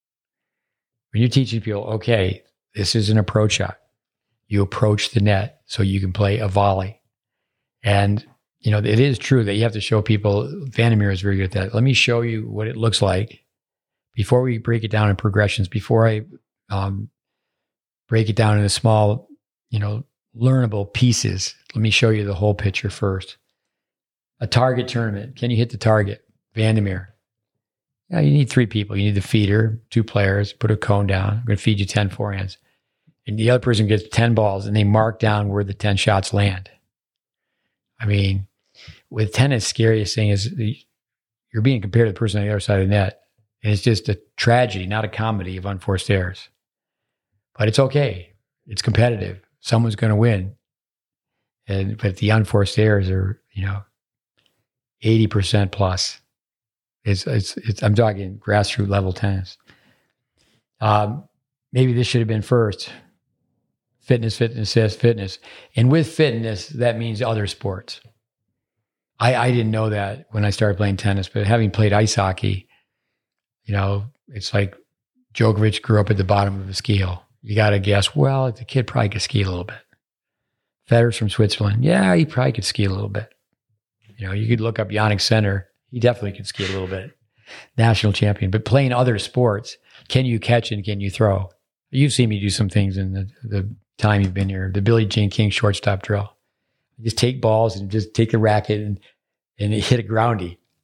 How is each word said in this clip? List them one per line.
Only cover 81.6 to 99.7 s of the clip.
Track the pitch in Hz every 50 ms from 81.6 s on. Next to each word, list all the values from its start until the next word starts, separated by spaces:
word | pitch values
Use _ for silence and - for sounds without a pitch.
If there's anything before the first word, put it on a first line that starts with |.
| 107 101 101 113 123
Yeah, | - - - 196 190 -
he | - 156
probably | 143 - - 127 135 117
could | - 92
ski | - - - 104
a | 98
little | 95 95 104 104
bit. | 98 98 107 - _ _ _ _ _ _ _ _ _ _ _ _ _ _ _ _ -
You | - 101 95
know, | 95
you | 101 110 110
could | 120 113
look | 107 113 110 -
up | 110 98
Jannik | 104 104 107 110 104 95
Sinner. | - - 117 110 107 101 95 95 92 _ _ _ _ _
He | - 123
definitely | 113 120 117 - - 101
could | 92 - 98 -
ski | - - 101
a | 92
little | 98 98 95 92
bit. | 95 95 92 135 - _ _ _ _ _ _ - - - - _ - -
National | 117 117 110 - - 107 101
champion. | - - 104 101 - - 95
But | 92 110 110
playing | - 107 139 139 131
other | 123 120 127 127 117 101
sports, | - - - 127 123 117 104 101 113 - - - _ _ _ - - -
can | - 127 131
you | 127 117 110
catch | - - 117 120 117 -
and | 113 104 95
can | 104 104 101
you | 101 98
throw? | 92 - 117 104 98 95 95 92 _ _ _ _ _ _ _ _
You've | - 131 139 147 -
seen | - 123 113
me | 107 101
do | 98 104
some | 92 - 110 95
things | - 104 98 98 92 95
in | 95 95 95
the, | 98 95 98 - _ -
the | 113 104 98 95 104 107 - _ _ _ -
time | - 107 107 101
you've | 98 95 90
been | 98 98 98
here. | 98 95 92 92 92
The | 104
Billie | 98 104 117 117 110
Jean | 98 - 113 104 98
King | - - 110 104
shortstop | - - - 104 98 - - - 98 95
drill. | - - 104 101 101 104 _ _ _ _ _ _ _ _ _ _ _ _ _ - 113
Just | 113 - -
take | - 120 127 127
balls | - 113 110 110 113 113 95
and | 98 101 98
just | 98 110 104 - -
take | - 117 110
the | - 113
racket | 107 110 107 107 98 - 107 104
and, | 107 104 101 95 _ _ _ _ _ _ _ _ _ _ _ -
and | 104 104